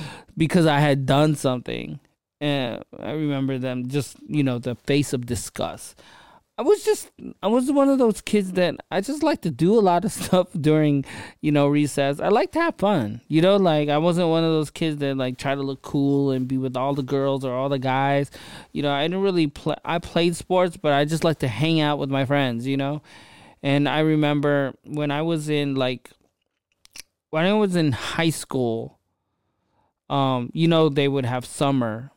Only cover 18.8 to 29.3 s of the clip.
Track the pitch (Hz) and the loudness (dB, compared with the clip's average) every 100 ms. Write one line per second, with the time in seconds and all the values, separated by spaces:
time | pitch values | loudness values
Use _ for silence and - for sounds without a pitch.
18.8 | 143 143 160 185 196 175 151 - 160 - | -2 -2 -2 0 0 2 0 -2 -6 -4
19.8 | - 170 - 170 175 170 - 185 180 165 | -4 -6 -2 0 2 0 0 2 2 0
20.8 | 151 139 147 160 170 156 135 104 156 160 | 0 2 2 2 0 0 -2 -2 0 2
21.8 | 147 147 139 135 131 143 131 117 127 139 | 2 0 -2 -2 0 2 0 -2 -4 -2
22.8 | 139 151 - - - - - - 139 143 | -2 -6 -10 -20 -20 -20 -20 -8 0 2
23.8 | 143 151 156 156 147 147 147 143 135 - | 2 2 2 2 2 2 2 0 0 -6
24.8 | - 147 147 143 165 165 151 147 143 135 | -10 -6 -4 -2 -2 -4 -2 -2 0 0
25.8 | 127 123 - _ _ _ _ _ _ _ | -2 -4 -12 _ _ _ _ _ _ _
26.8 | _ - - _ _ 156 180 214 202 175 | _ -20 -20 _ _ 0 2 2 2 2
27.8 | 156 117 - - 165 - - 135 120 113 | 2 0 -4 -2 0 -2 -4 -2 -2 -2
28.8 | 123 - _ _ _ | -8 -16 _ _ _